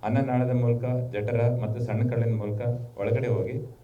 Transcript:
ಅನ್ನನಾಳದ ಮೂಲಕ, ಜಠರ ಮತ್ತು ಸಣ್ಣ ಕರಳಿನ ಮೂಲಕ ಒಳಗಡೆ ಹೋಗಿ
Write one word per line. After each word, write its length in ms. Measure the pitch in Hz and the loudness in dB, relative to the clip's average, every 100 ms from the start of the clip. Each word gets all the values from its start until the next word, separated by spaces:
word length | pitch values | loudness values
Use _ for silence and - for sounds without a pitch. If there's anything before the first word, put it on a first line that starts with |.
ಅನ್ನನಾಳದ 460 | 101 123 131 123 123 | 0 0 2 2 2
ಮೂಲಕ, 340 | 123 120 117 123 127 120 | 2 2 2 0 -2 -2
ಜಠರ 420 | 104 107 120 120 123 | -4 0 2 2 2
ಮತ್ತು 180 | 107 - | -2 -2
ಸಣ್ಣ 300 | 117 110 123 | -2 0 2
ಕರಳಿನ 260 | 120 113 110 | 2 0 0
ಮೂಲಕ 240 | 104 104 120 120 - - | -2 -2 -2 -2 -6 -4
ಒಳಗಡೆ 300 | 202 - 120 | 0 0 2
ಹೋಗಿ 480 | 117 - 143 - - | 0 0 -4 -8 -14